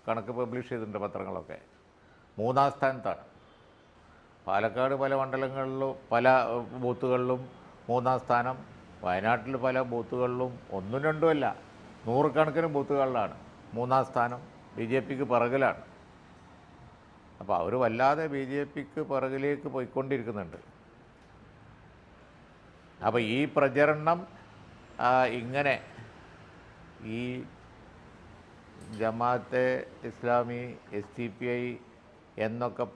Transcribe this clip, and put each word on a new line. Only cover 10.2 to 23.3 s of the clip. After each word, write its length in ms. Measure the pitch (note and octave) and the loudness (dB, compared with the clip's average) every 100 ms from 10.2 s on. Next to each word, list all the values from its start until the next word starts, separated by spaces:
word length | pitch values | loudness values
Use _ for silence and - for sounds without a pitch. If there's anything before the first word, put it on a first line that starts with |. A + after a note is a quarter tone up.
| B2 B2 B2+ A#2+ - G2 | 0 0 -4 -6 -8 -8
ഒന്നും 220 | F#2+ B2+ | -4 -2
രണ്ടുമല്ല, 420 | D#3 D#3 E3 D3+ A#2+ - - - - - A2 | 0 4 4 4 2 -2 -12 -20 -20 -10 0
നൂറുകണക്കിന് 640 | B2 D3 C#3 D#3 C#3+ E3 C#3+ | 2 4 4 2 2 0 0
ബൂത്തുകളിലാണ് 600 | C#3 C#3+ C3 B2 G2 - - - - A2+ | 0 2 2 0 -2 -6 -18 -20 -10 -6
മൂന്നാം 260 | B2 C3 B2 | 2 2 2
സ്ഥാനം. 320 | B2+ A#2+ B2 - - - - | 0 0 -2 -14 -20 -12 -6
ബി 80 | A2+ | 0
ജെ 80 | C3 A#2 | 0 0
പിക്ക് 200 | C3 B2+ | -4 2
പിറകിലാണ്. 500 | A#2+ A#2+ C3+ B2+ - - - - - - - - - - - - - - - - - | 2 4 4 2 0 -8 -20 -20 -20 -20 -20 -20 -20 -20 -20 -20 -20 -20 -20 -20 -12
അപ്പോൾ 160 | G2 F2+ | -2 0
അവർ 120 | E2+ B2 | 0 0
വല്ലാതെ 420 | A#2+ A2+ C3 D3+ D#3+ | 0 2 2 2 -2
ബി 100 | C#3 C3 | -4 -4
ജെ 120 | C#3 C#3+ | -4 -6
പിക്ക് 280 | C#3+ C#3+ - C#3+ | -8 -10 -8 -4
പിറകിലേക്ക് 560 | C#3 C3 C3+ C#3 C#3+ C#3+ C3 | -2 -2 -2 -2 -2 -4 -6
പോയിക്കൊണ്ടിരിക്കുന്നുണ്ട്. 840 | B2 C3+ C3 C3+ A2+ G#2 F2 F2+ - - - - - - - - - - - - - - - - - - - - - - - - G#2 | -4 -4 -2 -4 -4 -6 -8 -12 -18 -20 -20 -20 -20 -20 -20 -20 -20 -20 -20 -20 -20 -20 -20 -20 -20 -20 -20 -20 -20 -20 -20 -4 0
അപ്പോൾ 160 | A#2 A2 | 2 2